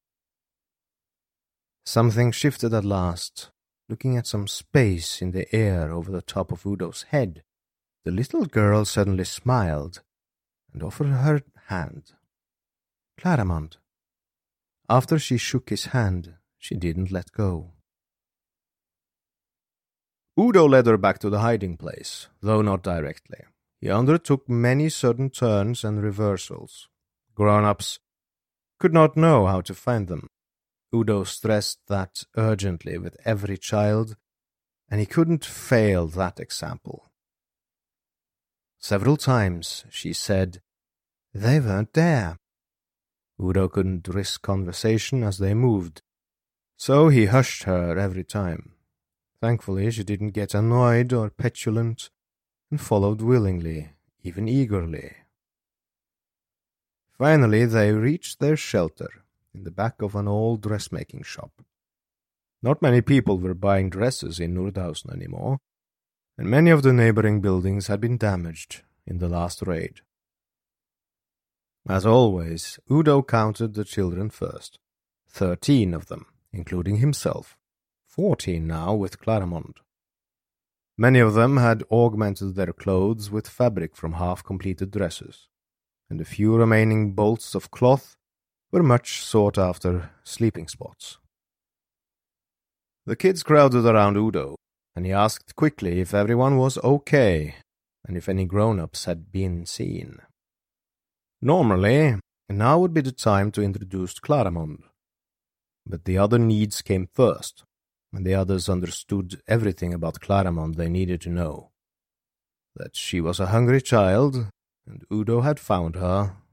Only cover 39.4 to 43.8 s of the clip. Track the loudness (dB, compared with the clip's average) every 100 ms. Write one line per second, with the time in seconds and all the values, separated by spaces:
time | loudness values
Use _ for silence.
39.4 | 2 -2 -8 -14 -14 -12 -10 -8 -2 0
40.4 | 0 -6 _ _ _ _ _ _ _ -4
41.4 | 0 2 2 -2 0 2 2 2 -2 -8
42.4 | _ _ _ _ _ _ _ _ _ -6
43.4 | -2 0 0 0